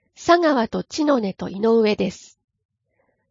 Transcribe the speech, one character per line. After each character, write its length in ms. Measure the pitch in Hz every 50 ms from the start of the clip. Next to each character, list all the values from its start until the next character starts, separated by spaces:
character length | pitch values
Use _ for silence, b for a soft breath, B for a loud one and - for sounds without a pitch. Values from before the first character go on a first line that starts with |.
| _ _ _
佐 240 | - - - 339 349
川 280 | 339 302 285 240 220 -
と 140 | - 185
千 220 | - - - - 302
野 160 | 302 277 240
根 140 | 208 190 -
と 160 | - 185 -
井 100 | 180 196
上 360 | 214 226 233 226 214 208 208
で 160 | - 196 196
す。 260 | - - - - _ _ _ _ _ _ _ _ _ _ _ _ _ _ _ _ _ _ _ _